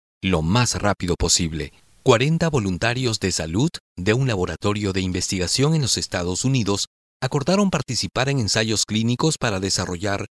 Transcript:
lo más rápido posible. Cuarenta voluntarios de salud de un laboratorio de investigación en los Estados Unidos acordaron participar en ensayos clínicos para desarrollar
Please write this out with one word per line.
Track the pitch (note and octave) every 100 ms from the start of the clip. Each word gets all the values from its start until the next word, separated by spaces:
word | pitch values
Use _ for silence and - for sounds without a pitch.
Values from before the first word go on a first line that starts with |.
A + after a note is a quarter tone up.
| _ _
lo | - E2+
más | D#2+ A2+ A#2+ F#2
rápido | G2+ F#2 F2
posible. | D#2+ - - E2 D#2+ C#2 - _ _
Cuarenta | C3+ - C#3 E3 E3+
voluntarios | D3 G2 F2 A#2 B2 B2+ A2
de | F#2+
salud | - D#2+ F2+ D#3+ - -
de | - F#2+
un | A#2 C3+
laboratorio | G2+ E2+ D#2+ G#2 G#2 G2+
de | F#2+
investigación | F#2 F2+ - F#2+ F2 - C#3+
en | D#3+
los | C3 -
Estados | - F#2+ F2 A2+ B2+
Unidos | C3+ G2 G2+ - _ _ _
acordaron | C3 C#3+ C3+ G3 G3
participar | E3+ - A2 G2 A2 C3+
en | C#3
ensayos | G2+ A2+ A2+ G#2 -
clínicos | G#2+ A#2 A#2+ D#3 C#3+
para | A#2+ F#2+
desarrollar | F#2+ - F2+ F2 G2+ G2 G2